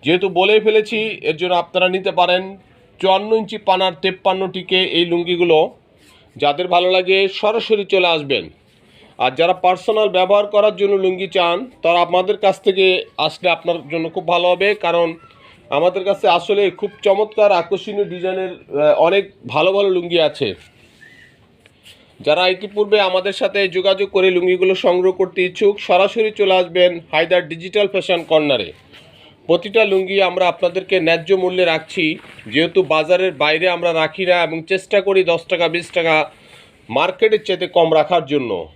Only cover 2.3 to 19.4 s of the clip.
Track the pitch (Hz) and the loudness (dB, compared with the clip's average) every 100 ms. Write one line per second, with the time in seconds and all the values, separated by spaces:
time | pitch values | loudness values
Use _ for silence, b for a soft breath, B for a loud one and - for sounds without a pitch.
2.3 | 180 190 196 b b b _ 190 190 208 | 0 -2 -14 b b b _ 0 0 0
3.3 | 220 214 214 208 185 190 170 190 185 196 | -2 -2 -8 -2 0 0 -2 -6 -2 -2
4.3 | 190 190 185 180 185 185 160 175 170 170 | -2 -4 -6 -2 -2 0 -2 0 -2 -2
5.3 | 175 175 156 185 - _ _ b b b | -2 2 2 2 -4 _ _ b b b
6.3 | - 143 143 180 175 180 185 180 190 196 | -4 -2 -2 0 0 2 0 2 0 0
7.3 | - 214 220 - 214 196 190 180 160 143 | -2 -2 -2 -2 -2 0 0 2 0 -2
8.3 | 123 80 _ _ b b b b b 127 | -4 -4 _ _ b b b b b -4
9.3 | 131 170 180 180 185 - 214 208 180 185 | 0 0 2 0 0 -2 0 0 0 2
10.3 | 202 208 208 214 185 202 202 190 185 190 | 2 2 2 2 0 0 0 0 -2 -4
11.3 | 185 170 175 254 - 165 175 170 180 185 | 0 0 -2 -6 -6 0 0 2 0 -2
12.3 | 196 196 190 - 190 190 185 - - 156 | 0 0 0 -2 2 2 2 -4 -6 -6
13.3 | - 185 165 170 170 143 165 160 170 165 | -2 -2 -2 -2 -6 -6 -8 -6 -6 -2
14.3 | 175 180 175 196 202 170 170 170 165 - | 0 0 0 0 -2 -2 0 -2 -6 -18
15.3 | b b b - 139 175 180 185 196 202 | b b b -4 0 0 0 -4 0 2
16.3 | 180 175 202 196 - 202 - 208 196 214 | 0 0 0 0 -2 -10 -4 0 0 0
17.3 | 214 208 185 165 196 214 202 196 175 185 | 2 4 4 0 -6 -6 -4 -4 -4 -6
18.3 | 185 185 180 - 143 151 - 165 196 190 | -6 -8 -10 -8 0 2 4 4 2 -2
19.3 | _ | _